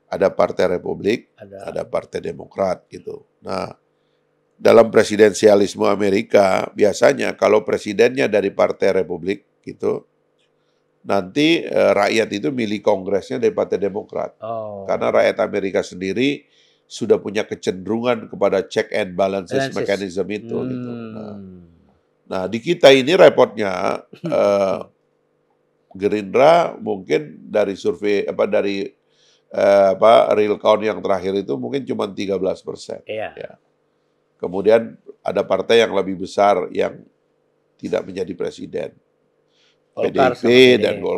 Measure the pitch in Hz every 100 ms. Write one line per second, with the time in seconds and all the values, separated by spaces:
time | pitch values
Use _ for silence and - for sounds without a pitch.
0 | - 90 92 - 90 - 90 87 - 85
1 | 92 - - _ 101 98 92 80 - 82
2 | - 90 85 82 90 - 95 90 _ -
3 | - - _ _ 95 95 92 - _ _
4 | _ _ _ _ _ _ 110 110 113 113
5 | 104 104 107 90 107 101 98 104 104 101
6 | 101 98 113 104 98 101 - - 101 92
7 | 127 127 104 98 98 107 - 104 107 101
8 | 120 131 127 104 95 - 95 - 98 92
9 | 87 87 87 104 _ _ - 104 104 127
10 | - _ _ _ _ _ _ _ _ _
11 | - 101 92 143 156 165 - 98 98 98
12 | 104 110 107 101 151 127 110 104 - 101
13 | 92 98 - 127 113 101 95 98 98 98
14 | - 87 - _ 110 113 107 101 98 95
15 | 117 107 104 98 98 98 95 98 - 90
16 | 95 104 135 139 _ _ _ _ _ -
17 | 110 104 104 101 101 104 - 92 92 113
18 | 123 117 107 92 98 95 - 107 104 101
19 | 101 90 98 98 87 135 135 98 - 98
20 | 101 87 92 104 113 117 127 127 123 120
21 | 113 110 107 101 95 90 85 82 _ _
22 | _ _ - 95 92 113 131 175 139 139
23 | 127 180 156 - 120 110 101 92 101 -
24 | - - 165 101 101 101 98 87 - _
25 | _ _ _ _ _ _ _ _ _ 95
26 | 98 104 95 104 143 170 165 - 107 101
27 | 95 151 151 - - 104 98 95 107 90
28 | 104 101 87 87 110 104 101 98 - _
29 | _ _ _ _ _ - 101 101 98 95
30 | 107 120 - 104 107 98 107 107 107 95
31 | 98 95 92 98 98 135 120 139 127 113
32 | 104 95 98 95 92 - - 101 - -
33 | - 107 92 - - - _ _ _ _
34 | _ _ _ _ 90 92 98 113 113 -
35 | - - - 92 92 95 92 117 110 98
36 | 92 92 92 - 101 92 - 98 95 95
37 | - _ _ _ _ _ _ _ 101 92
38 | - 92 90 90 - - 87 87 73 _
39 | _ _ _ _ _ _ _ _ _ -
40 | - - 131 123 117 123 127 123 101 87
41 | 90